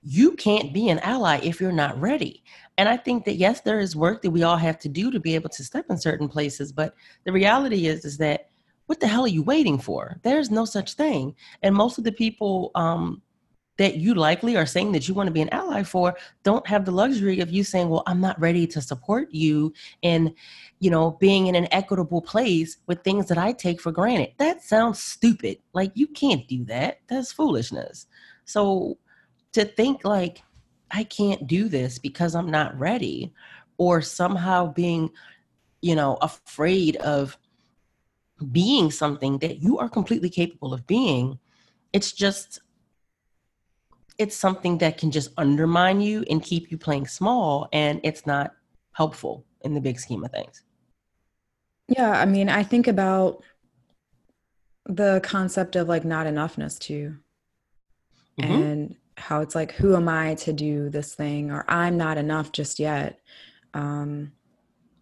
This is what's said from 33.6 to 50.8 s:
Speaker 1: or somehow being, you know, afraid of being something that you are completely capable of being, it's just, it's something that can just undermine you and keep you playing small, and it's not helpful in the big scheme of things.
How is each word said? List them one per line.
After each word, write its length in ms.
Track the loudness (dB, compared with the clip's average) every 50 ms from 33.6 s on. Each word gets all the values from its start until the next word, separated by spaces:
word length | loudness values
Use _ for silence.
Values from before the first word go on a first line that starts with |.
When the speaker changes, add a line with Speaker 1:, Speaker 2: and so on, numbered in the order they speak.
| _ _ _ 0
Speaker 1:
or 240 | 2 2 4 2
somehow 640 | 0 -2 -4 -2 -2 0 0 -2 -2 0 2 2 2 0
being, 380 | -2 -2 0 0 0 0 -2 -4 -6 -10 -20 -20 -20 _ _ _ _ _ _ _ _ -6
you 140 | -2 0 2
know, 220 | 2 2 2 0 0
afraid 760 | -2 -4 -4 -6 _ -18 -6 -2 0 2 2 4 2 2 0 0
of 400 | 0 0 0 0 0 -2 -6 _ _ _ _ _ _ _ _ _ _ _ _ _ _ _ _ _ _ _ _ -14 -10 -2 2
being 360 | 2 4 4 4 4 4 2
something 500 | 0 0 -2 -2 -2 -2 -2 -2 -2 -2
that 220 | -2 -4 -6 -2
you 180 | 0 0 2 2
are 100 | 0 -4
completely 400 | -2 -4 -2 0 -2 -2 -2 -4
capable 440 | -2 -2 -2 -2 -4 -8 -10 -8 -8
of 140 | -8 -4 0
being, 520 | 0 2 2 2 2 2 0 -2 -4 -8 _ _ _ _ _ _ _ _ _ _ -2
it's 180 | -2 -2 -2 -4
just, 460 | -2 -2 -2 -2 -2 -10 -16 -18 -20 _ _ _ _ _ _ _ _ _ _ _ _ _ _ _ _ _ _ _ _ _ _ _ _ _ _ _ _ _ _ _ -4
it's 180 | -4 -4 -2
something 420 | 0 0 0 0 0 -2 -2 0 2
that 200 | 2 0 0 0
can 140 | -2 -2
just 180 | 0 -2 -4 -4 -4 -2
undermine 600 | 2 2 2 4 2 2 4 4 4 4 4 2
you 220 | 0 0 -2 -2 -2 -2
and 120 | -2 -2 -2
keep 260 | -2 -4 -4 -4 -6
you 60 | -12 -10
playing 280 | -4 -2 -2 -2 -4 -6
small, 600 | -6 -2 0 0 2 2 2 0 0 -2 -2 -2 -2
and 260 | 0 0 0 -2 -2 -4
it's 220 | -4 -6 -4 -4
not 280 | -4 -2 -2 -2 -4 -8 _ _ _ _ _ _ _ _
helpful 520 | -2 -2 -2 -2 -6 -10 -10 -10 -10 -16 _ _ _
in 120 | -8 -4 -4
the 80 | -4
big 180 | -4 -4 -6 -6
scheme 240 | -8 -10 -8 -8 -8
of 80 | -8
things. 320 | -8 -10 -10 -10 _ -20 _ _ _ _